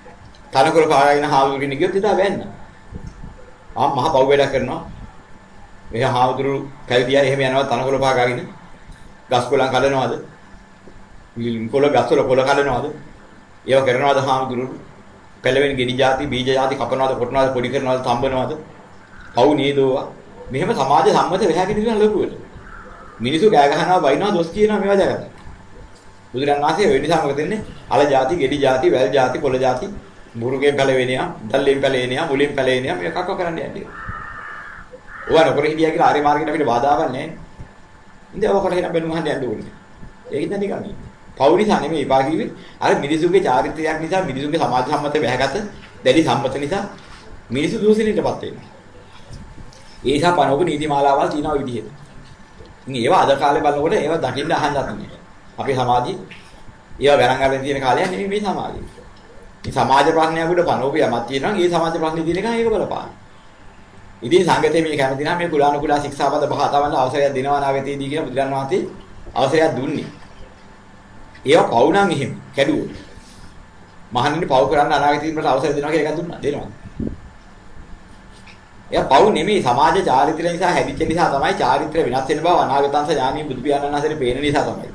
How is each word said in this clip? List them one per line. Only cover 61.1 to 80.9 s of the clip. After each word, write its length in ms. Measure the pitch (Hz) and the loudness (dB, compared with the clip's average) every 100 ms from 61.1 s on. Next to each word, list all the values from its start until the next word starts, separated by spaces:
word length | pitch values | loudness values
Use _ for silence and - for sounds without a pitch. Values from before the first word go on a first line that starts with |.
| 117 | -2
තියෙනවා 280 | - 135 165 | -4 -4 -2
නම් 40 | 208 | 0
ඒ 120 | 175 | 0
සමාජ 240 | 170 165 | 0 0
ප්‍රශ්නේ 300 | 165 160 160 | -2 -2 -2
තියෙන 140 | 160 175 | -2 -2
එක 80 | 220 | -2
ඒක 160 | 233 226 | -2 0
බලපාන. 420 | 202 - - - - - - - - - - - - - - | 0 -2 -6 -10 -16 -20 -20 -20 -20 -20 -20 -20 -20 -20 -12
ඉතින් 240 | 120 180 | 2 4
සංගතේ 400 | 165 131 151 165 | 4 4 2 2
මේ 140 | 156 143 | 0 0
කැමති 280 | 135 135 | 0 0
නම් 140 | 156 175 | -2 -2
මේ 100 | 175 | 0
කුලානුකුලා 520 | 151 143 143 151 143 | 2 2 2 0 0
ශික්ෂාපද 440 | 143 - 143 147 | -2 -2 -2 0
පහ 180 | 139 127 147 | -2 0 0
තවන්න 280 | 143 147 | 0 0
අවසරයක් 400 | 151 131 143 139 | 0 0 0 0
දෙනවා 260 | 127 131 143 | 0 -2 0
නාගතේදී 480 | 139 135 139 139 139 | 0 -2 -4 -6 -6
කියලා 180 | 151 135 | -4 -4
බුදුරන් 260 | 123 135 | -2 -2
වහන්සේ 300 | 135 - 185 - - - - - | -4 -2 -2 -2 -10 -18 -18 -8
අවසරයක් 400 | 113 131 160 156 | -2 2 4 2
දුන්නේ. 340 | 120 143 147 156 - - - - - - - - - - - - - | 0 -4 -4 -8 -14 -20 -20 -20 -20 -20 -20 -20 -20 -20 -20 -20 -8
ඒවා 260 | 127 165 202 | 4 4 4
පව් 180 | 117 143 | 4 4
නම් 220 | 196 196 | 4 2
එහෙම 220 | 143 120 - - | 0 -4 -8 -6
කැඩුවොත්. 400 | - 139 147 - - - - - - - - - - - - - | 0 2 0 -4 -10 -18 -20 -20 -20 -20 -20 -20 -20 -20 -20 -6
මහණෙනි 380 | 120 139 160 165 | -2 0 0 2
පව් 160 | 131 143 | 2 4
කරන්න 260 | 147 147 | 2 2
අනාගතේදී 400 | 170 147 147 156 | 2 2 2 -2
මට 140 | 151 151 | -2 0
අවසර 240 | 135 156 | 2 0
දෙනවා 220 | 143 147 | -2 -2
කියලා 180 | 160 151 | -2 -2
එකක් 80 | 151 | -4
දුන්නා. 220 | 170 - | -8 -6
දෙනවා. 280 | 131 131 101 - - - - - - - - - - - - - - - - - - - - - - | -6 -6 -8 -14 -14 -8 -8 -8 -14 -20 -20 -20 -20 -18 -16 -18 -18 -20 -20 -20 -20 -20 -20 -20 -6
එයා 160 | 165 | -4
පව් 180 | 180 240 220 | 4 6 6
නෙමෙයි 300 | 160 180 196 | 4 2 2
සමාජ 360 | 131 127 156 185 | 2 4 4 4
චාරිත්‍ර 440 | 165 131 151 156 | 2 4 4 2
නිසා 280 | 170 170 180 | -2 0 0
හැදිච්ච 280 | 160 131 | 0 -2